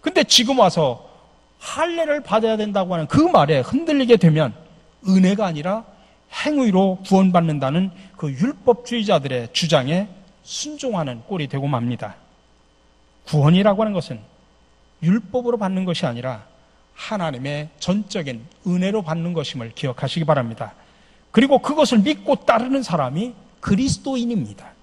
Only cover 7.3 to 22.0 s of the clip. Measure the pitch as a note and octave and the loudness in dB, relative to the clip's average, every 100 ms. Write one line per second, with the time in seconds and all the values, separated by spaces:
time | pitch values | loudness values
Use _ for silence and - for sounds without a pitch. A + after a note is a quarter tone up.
7.3 | F3+ E3 D3+ C3+ D#3 F#3+ - - - D3+ | 4 2 0 -2 0 -2 -6 -20 -10 -8
8.3 | C3 A3 D4 - A#3 - A#3+ G#3 F3+ C3+ | -2 -2 -2 0 0 0 -4 0 0 0
9.3 | B2+ A#2+ - E3+ D3+ B2+ E3+ G#3 - - | -6 -4 -4 2 2 2 -2 -4 -10 -20
10.3 | _ - - D4 D4+ C4+ G3+ D3 A#2+ A#2 | _ -16 -12 -10 -8 -6 -4 -4 -8 -8
11.3 | F#3+ C#3+ C#3+ C#3 C3+ A#2 A#2+ G#2+ F#2+ _ | -6 -6 -4 -4 -2 -4 -6 -10 -14 _
12.3 | _ _ _ _ _ _ _ _ _ - | _ _ _ _ _ _ _ _ _ -4
13.3 | D3+ C#3+ F3+ G#3 G3 A3 G3 - A#2 G#2+ | 2 4 6 4 2 -2 -4 -8 -12 -16
14.3 | _ _ _ _ _ _ _ D#3+ G#3+ - | _ _ _ _ _ _ _ 0 0 0
15.3 | B3 A#3+ A#3+ G3 F#3+ F#3 E3 D3 A#2+ B2 | -6 -2 -2 -2 -4 -4 -2 -4 -4 -8
16.3 | A2+ G2+ _ _ _ _ _ - G#3+ E3+ | -10 -14 _ _ _ _ _ -8 -4 -4
17.3 | C3 C#3 D3 D3+ _ - G3 G#3 G#3+ D3 | -6 -8 -8 -10 _ -2 -2 -2 -6 -6
18.3 | A#2 A#2+ _ - F3+ F#3 A3 E3 E3 E3+ | -10 -14 _ -4 0 0 -2 -4 -4 -4
19.3 | E3+ C#3+ C3+ A#2 - C#3+ B2 C#3 - D#3 | -4 -6 -8 -10 -6 -6 -4 -6 -4 0
20.3 | D3 A#2 A2+ A2+ - _ _ _ _ _ | 0 0 -8 -12 -14 _ _ _ _ _
21.3 | - C4+ C#4 - D4+ D4 A#3+ | 2 4 4 2 2 4 4